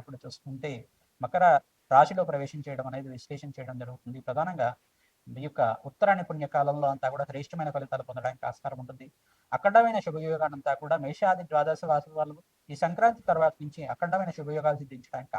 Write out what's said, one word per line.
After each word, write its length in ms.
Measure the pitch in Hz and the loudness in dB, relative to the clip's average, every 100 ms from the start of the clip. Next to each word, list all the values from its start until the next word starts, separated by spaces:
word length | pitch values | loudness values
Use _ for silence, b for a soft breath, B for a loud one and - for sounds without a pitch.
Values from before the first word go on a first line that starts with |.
కూడా 140 | 127 131 | -4 -10
చూసుకుంటే 460 | 131 - - 135 147 123 - _ _ - | -16 -16 -12 -8 -8 -8 -12 _ _ -10
మకర 240 | 127 180 175 147 - _ - | -2 6 8 6 4 _ 4
రాశిలో 280 | 131 151 185 165 | 8 8 4 0
ప్రవేశం 320 | 143 139 151 143 | -2 -4 -8 -10
చేయడం 200 | 131 131 | -8 -8
అనేది 180 | 131 135 | -8 -10
విశ్లేషణ 360 | 127 - 143 143 139 | -12 -12 -12 -10 -12
చేయడం 200 | 127 127 | -10 -10
జరుగుతుంది. 360 | 123 127 - 127 131 | -10 -12 -12 -10 -6
ప్రధానంగా 420 | 127 170 165 120 123 _ _ _ _ - | -2 -2 0 -2 -2 _ _ _ _ -16
ఈ 180 | 120 143 | -10 -6
యొక్క 140 | - 120 110 139 | 0 2 0 -6
ఉత్తరాయణ 340 | - 202 190 175 | 0 2 2 0
పుణ్యకాలంలో 600 | 156 143 147 143 147 143 | -6 -2 0 0 2 0
అంతా 120 | 135 131 | 0 -2
కూడా 100 | 135 139 | -4 -6
శ్రేష్టమైన 420 | 135 143 170 151 139 | -8 -10 -6 -6 -6
ఫలితాలు 280 | 135 131 127 | -6 -8 -8
పొందడానికి 360 | 123 123 127 127 | -6 -6 -6 -8
ఆస్కారం 280 | - 139 131 | -8 -10 -10
ఉంటుంది. 240 | 127 131 131 _ _ _ _ - | -12 -16 -20 _ _ _ _ 0
అఖండమైన 420 | 202 220 233 220 175 | 4 6 6 4 -4
శుభయోగాన్ని 500 | 156 160 160 151 143 | -4 -2 -2 -2 -2
అంతా 140 | 143 139 | -4 -2
కూడా 140 | 147 165 | 0 -2
మేషాది 400 | 139 151 196 180 170 | -2 0 2 2 0
ద్వాదశ 340 | 151 147 156 170 | 0 2 0 0
రాశి 200 | 147 143 156 | 0 0 -4
వాళ్ళు 180 | 151 151 - _ - | -4 -6 -20 _ -16
ఈ 40 | 147 | -4
సంక్రాంతి 380 | 165 170 226 233 - | -4 2 2 2 0
తర్వాత 240 | 160 156 - | 4 2 0
నుంచి 180 | 147 143 139 | -10 -10 -10
అఖండమైన 380 | 120 175 190 185 165 | -6 -2 -2 -2 -6
శుభయోగాలు 400 | 147 151 151 143 | -6 -2 0 0
సిద్ధించడానికి 540 | 139 131 - 127 131 | -4 -16 -12 -12 -8